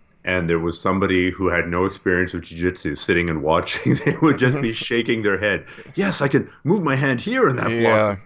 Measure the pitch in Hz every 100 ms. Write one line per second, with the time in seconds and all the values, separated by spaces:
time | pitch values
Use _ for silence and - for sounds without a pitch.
0 | _ _ 92 92 82 85 85 82 98 95
1 | 95 92 90 85 90 85 85 87 95 -
2 | 98 90 90 87 - 82 87 82 78 71
3 | - 87 85 80 73 85 - - - 131
4 | 147 - 156 120 127 139 120 113 - 117
5 | 117 113 104 95 104 87 - - - -
6 | 196 - 139 139 - - 139 208 156 131
7 | 139 120 202 262 185 120 113 117 117 110
8 | 107 98